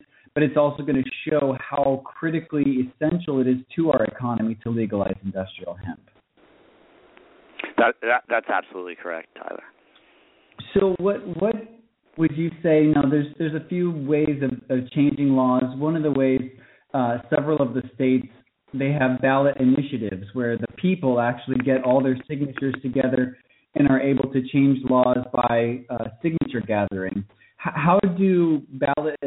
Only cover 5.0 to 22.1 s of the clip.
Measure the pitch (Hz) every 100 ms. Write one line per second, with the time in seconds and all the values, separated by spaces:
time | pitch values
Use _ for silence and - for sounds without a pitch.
5 | 95 95 98 95 92 - 90 87 95 78
6 | _ _ _ _ _ _ _ _ _ _
7 | _ - _ _ _ - - - 117 -
8 | 113 123 - 117 - 98 90 95 90 82
9 | 90 82 82 - 50 50 - _ _ _
10 | _ _ _ _ _ - - 202 196 180
11 | 185 202 208 165 202 220 220 - _ _
12 | _ - 160 147 165 165 170 156 151 147
13 | 139 147 147 - 160 156 156 180 175 160
14 | 135 147 151 139 135 127 - 127 127 -
15 | 143 139 139 135 127 127 127 131 151 165
16 | 151 135 135 131 127 - - _ _ 139
17 | 123 120 - 151 139 156 131 127 127 -
18 | 131 131 127 - _ _ _ 131 135 147
19 | 127 127 131 135 143 135 127 139 143 131
20 | 107 92 101 127 120 117 113 - 185 185
21 | 135 123 120 123 - 127 123 127 127 135
22 | 131